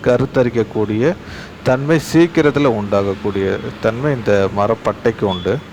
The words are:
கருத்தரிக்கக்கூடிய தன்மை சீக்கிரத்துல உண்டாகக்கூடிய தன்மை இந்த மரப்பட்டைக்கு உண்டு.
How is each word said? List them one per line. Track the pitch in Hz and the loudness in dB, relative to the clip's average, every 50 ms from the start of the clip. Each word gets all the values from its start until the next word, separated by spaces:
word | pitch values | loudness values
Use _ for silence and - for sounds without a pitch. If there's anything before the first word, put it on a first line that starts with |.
| - | 2
கருத்தரிக்கக்கூடிய | - 123 123 131 131 - 135 127 120 117 120 107 101 - 110 107 101 107 107 120 156 190 - - - - - - - - - | 2 2 2 0 0 2 2 2 4 4 0 -2 -2 0 -2 -2 0 0 0 0 0 -2 -4 -10 -16 -14 -14 -16 -16 -16 -6
தன்மை | - 131 127 131 139 143 165 156 - - | -2 0 0 0 2 2 0 0 0 2
சீக்கிரத்துல | - 160 170 170 165 165 151 147 135 147 143 | 4 4 4 4 4 2 2 2 2 4 2
உண்டாகக்கூடிய | 135 113 107 104 101 104 98 98 101 95 98 - 104 95 98 98 95 95 98 - - - - | 2 2 0 -2 0 0 0 2 0 -2 -2 -4 -4 -2 0 0 0 -2 -2 -6 -8 -10 -2
தன்மை | - 110 110 117 135 151 | -2 -2 -2 0 -2 -2
இந்த | 143 120 107 110 104 101 98 95 95 | -2 -2 0 2 2 2 2 0 0
மரப்பட்டைக்கு | 98 101 104 113 - - 110 101 - - 117 110 - | 0 0 0 0 0 -2 -4 -4 0 -2 -2 0 0
உண்டு. | 113 98 92 90 87 90 107 147 - - | -2 -2 -2 -2 -2 -2 -4 -4 -6 -12